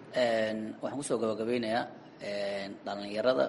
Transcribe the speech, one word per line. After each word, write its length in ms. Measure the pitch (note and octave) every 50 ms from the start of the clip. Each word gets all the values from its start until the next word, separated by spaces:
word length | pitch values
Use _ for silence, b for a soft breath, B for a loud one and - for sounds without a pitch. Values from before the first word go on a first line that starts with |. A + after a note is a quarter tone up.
| - -
Een, 640 | - B2+ B2 A#2 A2+ A2+ A2 A2 A2 A2 A2 A2 -
waxaan 200 | - - B2 B2 C#3
ku 40 | D3
soo 140 | - C3+ A2
gabagabeynayaa, 640 | A2+ A2 G#2+ G#2+ A2+ A#2 B2 B2 A#2 A2 A2+ B2 C#3 - - - - - -
een, 540 | - - G#2 G2+ G2+ G2+ G2 G2+ G2 G2 G2 - - -
dhalinyarada, 600 | F#2+ G2+ G2+ G2+ G#2 G#2 G#2+ A2+ B2+ C3 C3+ C3+